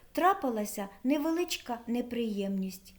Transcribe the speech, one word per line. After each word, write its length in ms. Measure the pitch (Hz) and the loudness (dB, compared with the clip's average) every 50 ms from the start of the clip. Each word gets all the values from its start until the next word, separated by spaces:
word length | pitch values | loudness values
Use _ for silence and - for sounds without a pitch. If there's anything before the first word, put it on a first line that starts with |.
| - - - | -20 -8 0
трапилася 760 | - 330 359 392 392 381 262 233 220 208 208 - - 202 190 - - - | 4 4 6 4 4 2 -2 0 -2 -2 -4 -4 -6 -6 -8 -8 -4 0
невеличка 760 | 247 285 302 285 320 330 330 349 339 - - - - 240 233 - | 2 2 2 2 2 2 2 0 0 -2 -6 -6 -6 -8 -8 -6
неприємність. 1080 | - 233 247 240 240 240 233 233 220 208 196 196 196 196 190 190 190 185 - - - - | -4 -2 -2 -2 -2 -2 -2 -2 -2 -2 -2 -2 -2 0 -2 -2 -4 -6 -10 -16 -20 -20